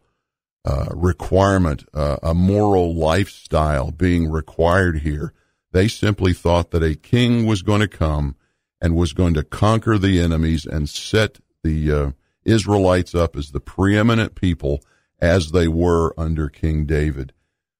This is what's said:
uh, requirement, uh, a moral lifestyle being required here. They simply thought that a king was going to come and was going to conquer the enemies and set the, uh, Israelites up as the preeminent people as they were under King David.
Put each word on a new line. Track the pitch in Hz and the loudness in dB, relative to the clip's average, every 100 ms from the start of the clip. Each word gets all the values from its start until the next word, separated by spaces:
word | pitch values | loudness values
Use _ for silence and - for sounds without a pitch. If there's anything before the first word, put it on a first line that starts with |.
| _ _ _ _ _ _ | _ _ _ _ _ _
uh, | - 67 - | -6 -4 -4
requirement, | - 87 - - 92 98 95 85 71 - | -2 -2 -2 -2 2 4 4 0 -2 -8
uh, | 78 73 67 | -4 -4 -2
a | 82 | -2
moral | 85 92 104 104 95 85 | 2 2 2 2 2 0
lifestyle | 82 78 87 - - - 80 76 71 76 | 0 0 0 -2 -8 -4 -2 0 0 -4
being | 78 90 87 80 | -2 0 2 0
required | 78 - - 85 92 90 78 | -4 -6 -2 2 2 2 0
here. | 76 73 80 - _ _ _ | -4 -6 -8 -12 _ _ _
They | 92 107 | 0 0
simply | - 98 - 95 | 0 -2 0 0
thought | 90 85 87 82 | 0 0 0 0
that | 85 | -2
a | 80 78 | -2 -2
king | _ 120 120 120 110 | _ 2 2 2 0
was | 104 | 0
going | 90 104 | 0 0
to | 104 | 0
come | - 78 76 69 - _ _ _ _ | -2 -2 -2 -4 -6 _ _ _ _
and | 85 | -2
was | 82 87 | 0 0
going | - 87 | 0 0
to | 76 | 0
conquer | - - 104 113 113 107 | -4 -2 0 0 0 0
the | 98 90 | 2 2
enemies | 85 80 80 82 - | 2 0 0 -2 -4
and | 78 76 | -6 -6
set | - - 107 104 - _ _ | -8 -2 0 0 -4 _ _
the, | 82 78 76 | -4 -2 0
uh, | 73 71 - _ _ | 0 -2 -8 _ _
Israelites | - 110 98 104 92 90 87 | 0 0 2 2 4 2 0
up | 87 82 - | -2 -2 -4
as | 73 | -10
the | 69 | -10
preeminent | - - 98 104 117 113 107 | -8 0 2 4 4 2 -2
people | - 92 80 69 71 - _ _ _ | -2 -4 -2 -4 -4 -8 _ _ _
as | 82 92 78 | 0 2 0
they | 87 85 | 0 0
were | 82 87 85 80 80 | 2 2 2 0 -2
under | 80 78 73 | -4 -4 -6
King | - 80 76 76 | -4 -4 -2 -2
David. | 78 78 67 65 - _ _ _ | -2 -2 -4 -10 -16 _ _ _